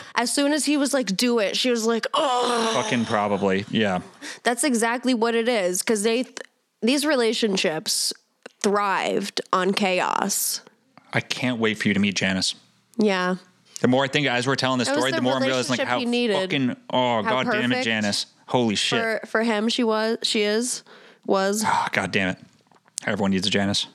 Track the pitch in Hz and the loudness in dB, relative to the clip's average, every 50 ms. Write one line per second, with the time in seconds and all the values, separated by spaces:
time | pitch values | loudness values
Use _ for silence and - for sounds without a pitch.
0 | - - - 220 240 240 - 285 285 285 302 302 - 277 302 285 285 240 - 269 | -12 -6 -4 -4 -2 0 0 0 2 2 2 0 0 0 0 2 0 0 0 -2
1 | 233 190 190 - 247 247 240 226 202 185 - - - 254 240 226 214 226 233 220 | -2 -2 -2 0 2 2 2 2 0 0 0 0 0 2 0 2 2 0 0 0
2 | - - - 294 311 269 247 247 247 240 240 226 226 220 220 226 - - 135 120 | -2 -2 -2 0 0 2 0 0 0 0 0 0 0 0 0 0 0 0 0 -2
3 | 113 110 117 104 104 104 101 92 101 98 95 95 98 - 120 113 110 101 92 90 | 0 0 0 0 2 0 0 0 2 2 0 0 -2 -2 0 0 0 0 0 -2
4 | - - - - - - - - - 226 247 240 - 302 240 214 226 226 240 262 | -4 -8 -18 -18 -16 -16 -14 -4 -2 -2 0 0 0 0 2 2 0 0 -2 -2
5 | - 254 254 214 226 233 226 226 226 247 247 214 180 180 180 - - - 226 202 | 0 0 0 2 2 2 2 0 0 0 0 0 0 0 -2 -2 -2 -2 -2 0
6 | 202 226 226 254 240 - - - - - _ _ _ _ _ - 214 233 277 294 | 2 0 0 0 -2 -4 -8 -16 -16 -16 _ _ _ _ _ -2 0 0 2 2
7 | 285 302 294 254 233 220 220 - 233 208 190 190 - 180 156 160 - - - - | 2 2 2 2 2 0 0 0 0 0 0 0 0 -2 -2 -2 -4 -4 -2 -2
8 | - - - - _ _ _ _ - - _ - - 202 196 208 202 196 185 151 | -2 -4 -4 -8 _ _ _ _ -20 -20 _ -2 0 2 2 2 2 0 0 0
9 | 80 - 190 190 196 - - - - - - 185 180 190 190 - 202 185 180 180 | 0 0 0 -2 -2 -4 -6 -8 -4 0 0 2 2 2 2 2 2 2 2 0
10 | 120 73 - - - 196 - - - - - - - - _ _ _ _ _ - | 0 0 0 0 0 0 -2 -2 -2 -4 -4 -6 -10 -14 _ _ _ _ _ -20
11 | _ - - 123 - - - - 131 127 123 113 113 110 107 - - 107 98 101 | _ -4 -4 -4 -2 -2 -6 -2 -2 -2 0 2 0 0 0 2 0 2 2 2
12 | 101 104 92 - 104 95 95 92 - - - - _ _ _ _ _ _ - 226 | 2 0 0 0 0 0 0 0 -2 -2 -4 -6 _ _ _ _ _ _ -2 2
13 | 214 208 190 185 180 180 185 180 - _ _ _ _ _ - - - 123 127 135 | 2 2 2 2 0 0 -2 -4 -6 _ _ _ _ _ -10 -2 0 2 4 4
14 | 139 135 - 147 143 135 123 123 120 139 135 - 131 127 131 127 117 - 277 - | 2 2 0 0 2 2 0 0 0 0 0 0 0 0 0 0 0 0 0 0
15 | 127 135 131 123 123 127 131 131 131 262 262 254 240 226 254 254 269 254 247 247 | 0 0 0 0 0 0 0 0 0 0 0 0 0 -2 -2 -2 0 -2 -2 -2
16 | 247 240 240 240 240 220 196 190 190 185 160 139 131 123 127 - - - - 127 | 0 0 0 0 0 0 0 0 0 -2 -2 0 0 0 -2 -4 -8 -4 0 0
17 | 127 123 117 110 104 - 214 214 202 240 214 208 - 247 254 254 254 226 226 220 | 2 2 2 0 0 0 0 0 0 0 0 0 0 0 0 0 0 0 0 0
18 | 208 101 101 - - - _ _ - - - 127 120 110 101 - - - 131 120 | 0 -2 -2 -4 -6 -8 _ _ -10 -2 0 0 2 2 0 0 -2 0 0 0
19 | 226 226 220 - - - - 220 226 233 214 208 220 233 - - 240 220 214 214 | 0 0 -2 -4 -6 -4 -2 0 0 0 0 0 0 0 0 0 0 0 0 0
20 | 220 226 233 - - - - 220 208 208 214 226 247 247 - - - - - - | 0 -2 -2 -4 -4 -2 0 0 0 2 0 0 -2 -2 -6 -8 -10 -16 -20 -20
21 | - - - _ - - 196 190 190 196 208 220 214 196 180 180 - - - 101 | -20 -20 -20 _ -2 0 2 2 2 2 0 0 0 0 0 0 -2 -2 -2 -2
22 | 95 92 104 101 95 92 92 - - - _ _ _ _ _ _ _ _ - - | -2 0 0 0 0 0 -2 -6 -10 -20 _ _ _ _ _ _ _ _ -12 -8
23 | - 117 107 95 101 98 98 92 92 101 - 101 98 101 101 - - - | -4 -4 0 0 2 2 2 2 0 2 0 2 2 2 0 -2 -4 -6